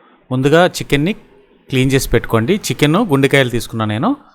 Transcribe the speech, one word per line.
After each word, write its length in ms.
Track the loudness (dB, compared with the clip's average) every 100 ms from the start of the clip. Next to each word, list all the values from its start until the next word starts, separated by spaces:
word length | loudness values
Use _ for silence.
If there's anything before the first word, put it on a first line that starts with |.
| _ _ -6
ముందుగా 280 | -2 2 4 2 -2
చికెన్ని 380 | -2 -2 -2 -6 -12 _ _ _ -4
క్లీన్ 200 | 0 2
చేసి 140 | 2 2
పెట్టుకోండి. 420 | 0 0 0 0 -2 -4
చికెన్ 300 | 0 2 2 2
గుండెకాయలు 420 | 0 2 2 0 -2
తీసుకున్నాను 360 | -6 -6 -4
నేను, 160 | -2 -2 -4 -10